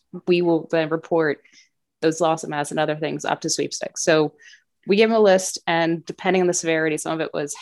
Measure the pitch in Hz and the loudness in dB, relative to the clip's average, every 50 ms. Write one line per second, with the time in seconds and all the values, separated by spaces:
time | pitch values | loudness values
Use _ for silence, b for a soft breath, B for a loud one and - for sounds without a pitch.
0 | _ _ - 180 _ - 180 175 175 170 165 160 165 - - 165 160 151 160 165 | _ _ -18 -10 _ 0 2 2 4 2 0 0 0 -2 -2 -2 -2 -2 -4 -6
1 | - - 175 165 160 151 - - b b b b b b b _ _ _ _ _ | -4 -2 0 0 2 0 -2 -4 b b b b b b b _ _ _ _ _
2 | - 160 160 - 175 160 160 160 - 156 151 147 147 - - 156 156 151 151 156 | 0 0 0 2 0 0 0 -2 -4 -8 -6 -6 -6 -4 -2 -2 -2 -2 -2 -4
3 | 160 147 147 147 - - 147 - - 160 - - 143 - - - - - _ - | -4 -6 -6 -6 -4 -4 -4 -4 -2 -4 -2 -2 -4 -6 -6 -10 -10 -10 _ -4
4 | - - 160 156 151 147 - B B B B B B _ _ _ _ - 202 202 | 2 2 4 4 2 0 -4 B B B B B B _ _ _ _ 0 4 4
5 | 226 220 226 220 214 196 185 190 185 - - - _ - 170 165 165 165 165 165 | 4 4 6 6 6 6 6 4 2 -2 -8 -6 _ -2 0 0 2 0 -2 -4
6 | 156 - 175 - - 190 180 185 180 175 175 - - 165 160 160 160 160 151 151 | -6 -12 -14 -4 -2 0 2 2 2 2 0 0 -2 0 0 0 0 0 -2 -4
7 | - 160 160 160 156 143 - 160 147 147 - - | -4 -6 -4 -4 -6 -4 -4 -6 -6 -6 -8 -12